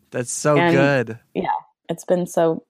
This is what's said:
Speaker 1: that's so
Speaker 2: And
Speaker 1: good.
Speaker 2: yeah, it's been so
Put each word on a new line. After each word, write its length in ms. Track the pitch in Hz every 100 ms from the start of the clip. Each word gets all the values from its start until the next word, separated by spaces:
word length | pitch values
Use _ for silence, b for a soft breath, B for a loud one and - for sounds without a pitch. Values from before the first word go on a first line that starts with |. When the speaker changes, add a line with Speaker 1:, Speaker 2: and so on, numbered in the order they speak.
| _
Speaker 1:
that's 220 | 123 123
so 240 | - 151 147
Speaker 2:
And 180 | 175
Speaker 1:
good. 440 | 139 139 139 113 117 _
Speaker 2:
yeah, 140 | - - 78 - _ -
it's 140 | 165 -
been 200 | 180 175
so 380 | - 165 160 -